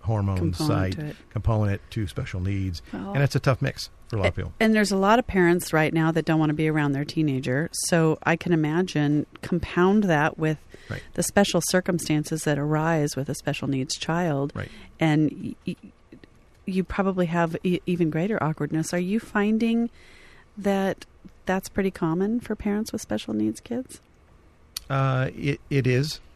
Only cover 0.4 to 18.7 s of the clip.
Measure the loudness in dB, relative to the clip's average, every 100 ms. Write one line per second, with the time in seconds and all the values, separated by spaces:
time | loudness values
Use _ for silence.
0.4 | -2 0 0 2 0 -2 -8 -10 -10 -4
1.4 | 0 2 0 -2 -6 -6 -6 -6 -8 -4
2.4 | -4 -2 -4 -6 -10 -10 -4 0 2 2
3.4 | 0 0 -2 -6 -14 -16 -8 -2 -2 -2
4.4 | -8 0 2 4 2 2 4 4 4 4
5.4 | 4 4 2 2 2 2 2 2 2 2
6.4 | 2 2 0 2 0 0 -2 0 0 0
7.4 | 0 -2 -2 -4 0 4 4 2 0 -2
8.4 | 2 0 2 0 0 0 2 2 0 -10
9.4 | -4 -4 -2 2 4 4 4 2 2 0
10.4 | -2 -2 -8 -20 -12 -12 -10 -4 0 2
11.4 | 4 2 2 0 2 -2 0 0 0 -4
12.4 | 0 0 0 0 2 2 0 -2 -6 -4
13.4 | -4 -4 -2 -2 -2 -6 -2 -2 0 0
14.4 | -2 -6 -12 -14 -20 0 2 4 2 0
15.4 | -10 -8 -10 -10 -14 -20 _ -20 -20 -20
16.4 | _ _ -4 -2 -2 0 0 2 0 2
17.4 | 0 0 -2 -2 0 0 2 0 -2 0
18.4 | -2 -2 -2